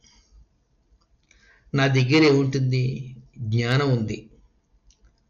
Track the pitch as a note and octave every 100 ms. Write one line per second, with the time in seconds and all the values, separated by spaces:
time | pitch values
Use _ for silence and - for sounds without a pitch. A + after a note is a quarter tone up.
0 | _ _ _ - _ _ _ _ _ _
1 | _ _ _ _ _ _ _ C#3+ C3+ C3
2 | B2 D#3 D#3 C#3 C3+ C3+ B2+ C3 B2+ -
3 | - - - - A2 A2+ A#2+ B2+ C#3+ A#2+
4 | G#2+ - - _ _ _ _ _ _ _
5 | _ _ _